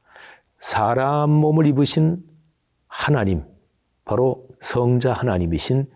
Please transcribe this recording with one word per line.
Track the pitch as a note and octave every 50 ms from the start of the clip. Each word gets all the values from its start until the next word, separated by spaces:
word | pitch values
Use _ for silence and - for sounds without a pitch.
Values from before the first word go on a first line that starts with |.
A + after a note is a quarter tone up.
| _ _ - - - - - _ _ _ _ _
사람 | - - - A2 G#2+ G#2 A#2+ B2+ C3 C#3 D3 D3 D3 D3
몸을 | D3+ D3+ D3+ D3+ D3+ D#3+ D#3
입으신 | D3 C#3+ C3+ D3 C3+ - D#3+ D#3 D#3+ E3+ F3+ - - _ _ _ _ _ _ _ _ _ _ _
하나님, | - - - - - D3 C3 G#2 G2 F#2 D#2 D2 - - _ _ _ _ _ _ _ _ _ _
바로 | - G#2+ A2+ B2+ C3 B2+ - - - - -
성자 | - - - A#2+ B2 A#2+ B2 B2 A#2 C3 A#2
하나님이신 | - A#2+ B2 G2 F2+ F2+ E2 E2 D2+ - - B2+ C3+ C#3 - _